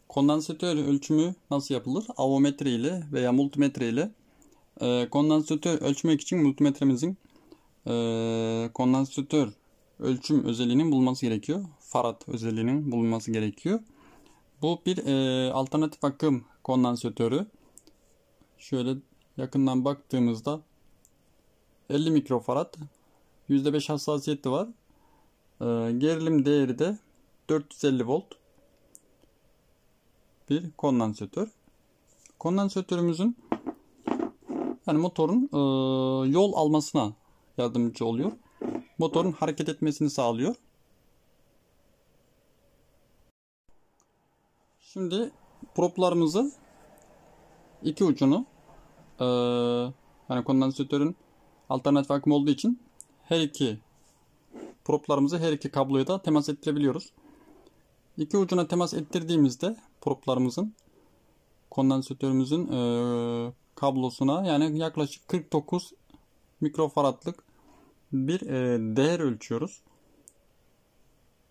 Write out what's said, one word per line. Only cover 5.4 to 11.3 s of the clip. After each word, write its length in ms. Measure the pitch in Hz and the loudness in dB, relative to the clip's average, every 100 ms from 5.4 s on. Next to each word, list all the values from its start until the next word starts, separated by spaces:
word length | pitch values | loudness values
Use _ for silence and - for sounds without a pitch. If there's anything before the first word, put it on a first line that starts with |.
| 151 156 175 160 | 2 -2 0 0
ölçmek 400 | 139 139 170 151 | 0 0 2 2
için 220 | - 180 | 0 2
multimetremizin, 760 | 147 135 147 139 139 123 160 190 _ - _ - _ _ - | 2 4 2 4 2 2 0 -4 _ -20 _ -20 _ _ -4
ee, 840 | 117 117 113 113 113 113 113 117 | -2 -2 -2 -2 0 0 -2 -4
kondansatör 800 | - 127 131 135 - 139 151 127 - _ _ _ _ | 0 2 2 0 -4 -2 0 0 -4 _ _ _ _
ölçüm 460 | 131 131 - 151 - | -2 -2 0 0 2
özelliğinin 460 | 117 123 123 165 | -2 2 2 4
bulunması 340 | 135 127 127 | 4 2 0
gerekiyor. 400 | 123 | -2